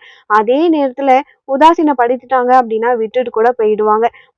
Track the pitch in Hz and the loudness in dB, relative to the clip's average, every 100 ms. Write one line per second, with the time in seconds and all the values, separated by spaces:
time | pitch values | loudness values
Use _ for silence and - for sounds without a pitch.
0 | - - - 214 208 269 349 311 269 247 | -4 -18 -2 -2 0 0 0 0 -2 -4
1 | 277 254 285 _ - 269 320 339 302 262 | 0 0 0 _ -6 2 2 4 0 0
2 | 240 254 247 262 247 254 233 220 233 240 | -2 -2 -2 -2 2 2 0 -4 -2 -2
3 | 220 247 240 220 233 240 214 214 214 214 | -4 -4 -4 -2 -2 0 -2 0 0 0
4 | 233 _ _ | -2 _ _